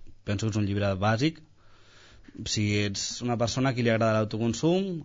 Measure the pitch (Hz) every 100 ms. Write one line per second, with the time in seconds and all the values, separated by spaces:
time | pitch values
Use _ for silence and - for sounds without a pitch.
0 | - - - 104 110 107 101 101 101 95
1 | 101 110 151 165 - - - - - -
2 | - - - - 110 107 104 104 104 101
3 | - - 120 117 117 - 135 123 117 113
4 | 113 110 107 107 117 113 156 180 196 170